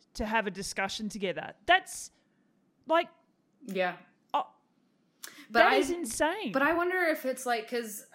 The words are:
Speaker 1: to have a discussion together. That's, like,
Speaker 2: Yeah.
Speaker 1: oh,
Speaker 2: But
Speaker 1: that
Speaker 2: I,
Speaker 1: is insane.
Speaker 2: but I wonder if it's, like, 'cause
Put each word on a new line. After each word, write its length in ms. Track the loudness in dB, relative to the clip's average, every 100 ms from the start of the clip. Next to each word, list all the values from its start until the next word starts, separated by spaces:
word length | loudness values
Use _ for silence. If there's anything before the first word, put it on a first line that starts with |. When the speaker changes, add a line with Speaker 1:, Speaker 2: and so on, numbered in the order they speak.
| _ -8
Speaker 1:
to 100 | -2
have 220 | 0 -2
a 40 |
discussion 560 | -6 -8 -4 -4 -4 -8
together. 460 | -4 -4 -4 -8 -6 4
That's, 420 | 4 2 -14 -16 _ _ _ _ _ _ _ 0
like, 200 | 0 0 _ _ _ _ _ -8
Speaker 2:
Yeah. 280 | -2 -2 -4 -18 _ -4
Speaker 1:
oh, 140 | -4 -4 _ _ _ _ _ _ _ -20 -20 0
Speaker 2:
But 80 | 6
Speaker 1:
that 140 | 8
Speaker 2:
I, 20 | 6
Speaker 1:
is 160 | 4
insane. 600 | -2 -4 0 0 0 -2
Speaker 2:
but 120 | 2
I 100 | 2
wonder 240 | 2 2 2
if 280 | 2 0 -2
it's, 200 | -4 -2
like, 240 | -4 -2
'cause 360 | -6 -6 -12 -10